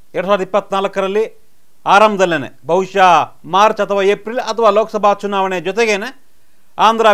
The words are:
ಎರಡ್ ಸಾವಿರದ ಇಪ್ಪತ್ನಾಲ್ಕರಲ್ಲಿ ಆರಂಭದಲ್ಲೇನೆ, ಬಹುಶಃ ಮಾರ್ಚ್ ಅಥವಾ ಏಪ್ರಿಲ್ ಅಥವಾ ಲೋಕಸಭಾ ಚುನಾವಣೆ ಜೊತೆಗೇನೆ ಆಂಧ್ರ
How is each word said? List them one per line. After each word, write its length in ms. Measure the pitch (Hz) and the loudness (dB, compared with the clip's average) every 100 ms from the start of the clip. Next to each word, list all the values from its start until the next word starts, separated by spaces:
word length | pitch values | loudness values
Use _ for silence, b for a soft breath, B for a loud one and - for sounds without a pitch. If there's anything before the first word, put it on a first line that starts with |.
| - | -10
ಎರಡ್ 120 | 170 180 | -8 -2
ಸಾವಿರದ 160 | 202 | -2
ಇಪ್ಪತ್ನಾಲ್ಕರಲ್ಲಿ 1000 | 185 202 - 196 196 196 196 208 220 - - - - - 151 | -2 -4 -4 -6 -4 -4 -4 -4 -4 -10 -20 -20 -20 -8 2
ಆರಂಭದಲ್ಲೇನೆ, 720 | 196 214 196 180 156 120 - 135 | 4 4 2 0 -2 -6 -12 -4
ಬಹುಶಃ 680 | 180 190 196 185 156 - - | -4 -2 2 4 4 0 -8
ಮಾರ್ಚ್ 360 | 151 185 220 214 | -4 0 2 0
ಅಥವಾ 220 | 196 202 | -4 -2
ಏಪ್ರಿಲ್ 360 | 196 202 220 247 | 0 -2 -6 -8
ಅಥವಾ 320 | 220 214 220 | -6 0 2
ಲೋಕಸಭಾ 440 | 202 202 208 202 | 2 -2 0 0
ಚುನಾವಣೆ 460 | 202 202 196 190 180 | 0 -4 -4 -4 -4
ಜೊತೆಗೇನೆ 640 | 170 202 220 202 240 - - - - - - - | -4 -2 -2 -2 -6 -16 -20 -20 -20 -20 -14 0
ಆಂಧ್ರ 280 | 208 226 220 | 0 2 2